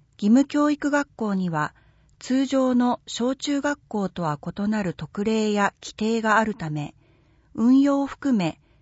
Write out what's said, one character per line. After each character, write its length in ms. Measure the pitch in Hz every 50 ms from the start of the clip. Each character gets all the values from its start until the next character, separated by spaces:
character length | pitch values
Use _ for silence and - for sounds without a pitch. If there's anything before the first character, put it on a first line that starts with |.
| _ _ _
義 140 | - 202 208
務 160 | 233 269 285
教 240 | 285 - 294 294 294
育 200 | 294 - - 285
学 240 | 294 285 285 _ _
校 200 | - 226 208 196
に 160 | 190 185 175
は、 240 | 160 151 151 - _ _ _ _ _ _ _ _ _ _
通 280 | - - 254 262 277
常 280 | 262 269 269 262 254 254
の 260 | 240 247 247 240 - _
小 300 | - - - 233 254 269
中 240 | - - 294 285 277
学 180 | 277 285 285 - _ -
校 200 | - 208 190 185
と 140 | - -
は 160 | 170 151 147 -
異 260 | - 175 - - 202 208
な 120 | 214 214
る 120 | 196 175 156
特 280 | - 156 - - 196
例 300 | 208 220 220 220 214 214
や 220 | 208 208 202 - _ _
規 120 | - - -
定 280 | - 214 220 226 226
が 160 | 220 220 208 220
あ 60 | 220
る 100 | 220 -
た 160 | - 165 156
め、 240 | 151 151 147 147 _ _ _ _ _ _ _ _ _ _ _ _ -
運 260 | - 226 247 262 269
用 200 | 277 285 277 277
を 60 | 277
含 300 | 269 - _ - 277 247
め、 220 | 202 175 156 - _ _ _ _ _